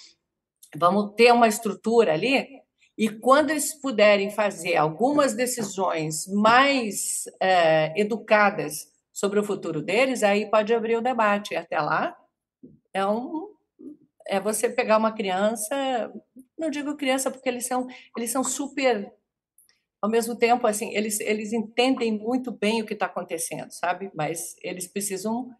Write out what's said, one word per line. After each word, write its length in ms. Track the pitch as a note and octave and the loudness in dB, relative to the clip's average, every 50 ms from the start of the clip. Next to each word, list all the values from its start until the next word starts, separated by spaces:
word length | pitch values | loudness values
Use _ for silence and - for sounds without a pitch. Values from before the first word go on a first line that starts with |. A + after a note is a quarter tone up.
| - - _ _ _ _ _ _ _ _ _ _ - - - | -20 -20 _ _ _ _ _ _ _ _ _ _ -20 -14 -2
vamos 380 | D3+ E3 F3 F#3 G#3 G#3 G3+ - | 2 2 4 4 2 0 0 2
ter 160 | - A#3 A#3+ | 6 6 8
uma 160 | A#3+ A#3+ A#3 A3 | 8 8 6 4
estrutura 640 | G#3+ - - G#3 F#3+ - - A3 A3+ A#3 A3 E3 | 2 0 -4 -6 -6 -4 -2 2 4 4 4 4
ali, 340 | D#3 D#3 F#3+ B3+ C#4 A#3 - - C4+ - _ _ _ _ _ _ _ | 2 0 0 0 0 0 -2 -4 -12 -20 _ _ _ _ _ _ _
e 120 | - G#3+ A3 | -2 -2 -2
quando 420 | G#3 A3+ - A#3+ C4 D4 D#4 C#4 | -2 0 4 6 6 6 6 2
eles 240 | D#4 D4+ D4 - - - | 0 -2 -2 -6 -6 -8
puderem 500 | - C4+ A3+ G#3 G#3 G#3 G#3 G3+ G3 G3+ | -6 -2 2 6 6 6 6 6 2 -2
fazer 460 | - - G#3+ G3+ F#3 E3+ E3 F3 E3 | -2 -2 -2 -2 -2 -4 -4 0 2
algumas 580 | E3 D3+ D#3 D#3 - A3 C4+ D4 D4 C#4+ B3+ G#3+ | 2 2 0 0 0 0 2 2 4 2 2 2
decisões 920 | A3 B3+ A#3+ - A#3+ G#3+ G3+ F3+ F#3+ F#3+ F3 F3 E3 D#3 D#3 D#3 D#3 - F#3+ | 0 -2 -2 -2 -4 -6 -6 -4 -4 -2 -2 -2 -2 -4 -4 -6 -8 -6 -4
mais, 960 | G3 G#3 G#3 A3 A#3 B3+ C4+ C#4 C#4 C4 A#3 G#3 G3 - - - - - - - - - | 0 2 4 6 6 6 6 4 2 0 -2 -4 -6 -6 -6 -6 -6 -8 -8 -10 -6 -2
é, 580 | F#3 F#3+ F#3 F3 E3+ D#3+ D#3+ D#3 D#3 D#3 D#3 G3+ | 2 4 4 4 6 4 4 4 2 0 0 -2
educadas 960 | G#3 G#3 A#3 A3 - - A3 G#3 G#3 G3 - D#3 D3 D3+ D3+ - - _ _ _ _ _ | -2 -2 -2 -4 0 2 4 4 4 4 2 0 -4 -6 -8 -10 -14 _ _ _ _ _
sobre 280 | - - - G3 G3+ G#3 | -8 -4 -2 0 0 0
o 20 | |
futuro 380 | G3+ - F#3+ F#3+ - E3+ D#3 D3+ | 0 -2 -4 -6 -4 -6 -6 -4
deles, 420 | D3 - F#3 A3+ C4+ C4 B3+ B3 | -4 0 2 2 2 2 0 2
aí 220 | G#3+ G3 G3+ G#3 G#3+ G#3 | 2 2 2 2 0 2
pode 240 | A3+ G#3+ G#3+ G3+ A#3 | 2 2 2 2 2
abrir 200 | A3+ G#3+ A3+ A3+ | 0 0 0 -2
o 60 | A#3 | 0
debate. 560 | A3+ B3+ B3+ A#3 A3 G#3 G3+ G3+ G#3 - E3+ | 0 0 0 2 2 2 2 0 -2 -4 -6
Até 240 | E3 E3 - E3+ E3 | -6 -6 -4 -4 -2
lá, 340 | D3+ D3+ D#3 F3+ A#3+ F4 F4 - _ _ _ _ _ _ _ _ - - - _ _ _ | 0 0 0 0 0 -2 -6 -10 _ _ _ _ _ _ _ _ -20 -20 -20 _ _ _
é 140 | - F#3+ G3 | -4 -2 0
um, 420 | G3 G#3 A#3 B3+ D#4+ E4 D#4 F#4+ G#4+ - _ _ _ _ - - D4 D4+ _ _ _ _ _ - - | 0 0 -2 -4 -6 -8 -8 -10 -10 -16 _ _ _ _ -20 -20 -20 -20 _ _ _ _ _ -8 -4
é 100 | G3 G3 | -4 -2
você 300 | F#3+ G#3+ G#3+ - - A3+ | -2 -2 -2 -2 -2 -4
pegar 300 | - - - G3+ G#3+ A3 | -4 -4 0 2 4 4
uma 120 | A3 A3 | 4 2
criança, 1040 | A3 A3 G#3 F#3+ F3+ F#3 G3+ G#3+ A#3 A3+ - - C#4+ C#4 C4+ C4 B3+ A#3 G#3 - - G#3+ - _ - B3 C4 _ _ - | -2 -2 -4 -2 0 0 0 0 0 -2 -6 -6 -4 -4 -2 -2 -2 -4 -4 -6 -10 -16 -20 _ -20 -20 -20 _ _ -6
não 100 | D#4+ D#4 | -6 -4
digo 260 | C#4 D4 C#4 C#4+ D4 D4 | -4 -4 -6 -6 -6 -2
criança, 320 | C#4+ C4 C4 C4+ C4+ C4+ | 0 0 0 0 0 -4
porque 180 | - - - C4 | -6 -6 -6 -6
eles 180 | A#3+ A#3+ A#3 | -4 -4 -4
são, 200 | - B3 B3+ B3+ B3+ - - - _ - | -4 -4 -4 -4 -6 -10 -18 -20 _ -10
eles 160 | A3+ A#3 A3+ | -8 -6 -4
são 140 | - C4+ B3+ | -2 -2 -2
super, 640 | - - - C#4+ C4+ - C#4+ C4+ B3+ A#3 G#3 G3+ - - _ _ _ _ _ _ _ _ _ _ _ _ _ _ _ _ _ | -2 -4 -6 -8 -8 -4 0 0 2 2 0 -4 -10 -14 _ _ _ _ _ _ _ _ _ _ _ _ _ _ _ _ _
ao 80 | - G#3 | -4 0
mesmo 260 | A3 A#3 A3+ A3+ A#3+ | 0 0 0 -2 -2
tempo, 300 | - A#3+ A#3 A#3+ B3 - | 0 2 2 4 4 2
assim, 280 | G#3+ G#3 G#3 A3+ - - | 0 0 0 -4 -4 -4
eles, 240 | G3+ G#3+ A3+ G#3 - | -4 -2 -2 -4 -4
eles 340 | - - G#3+ A3 A3+ G3+ A#3 | -2 -2 -2 -2 -4 -4 -4
entendem 580 | A#3 G3+ - - - A#3+ C4 C4+ - A#3+ A3+ | -4 -6 -4 0 0 2 2 2 0 0 -2
muito 400 | A3 G#3 G#3 A3+ B3+ C4 B3+ B3 | -2 -4 -4 -2 -2 -2 -4 -6
bem 300 | G#3 - G3+ G#3 A3+ A3+ | -6 -2 -2 0 0 0
o 20 | G#3+ | -2
que 100 | G#3+ G#3 | -4 -6
tá 120 | - F#3+ | -4 -4
acontecendo, 640 | F3+ - F3+ F3 - F3 D#3+ - - D#3+ C3+ A2 G#2+ | -4 -4 -6 -8 -8 -8 -8 -8 -8 -8 -10 -12 -12
sabe? 400 | - - - F3 F3+ F3+ G3 G3 - | -10 -6 -4 -4 -4 -4 -6 -10 -6
Mas 400 | D#3 D3+ D3 E3 E3 - - - _ | -6 -4 -4 -6 -6 -10 -12 -14 _
eles 240 | - F3+ F3+ F3+ F3+ | -12 -12 -10 -10 -12
precisam 600 | - - G3+ G3+ - F#3+ F#3 G3 G#3+ A3+ A#3+ B3+ B3+ - | -10 -8 -8 -6 -6 -6 -6 -6 -4 -6 -6 -8 -10 -16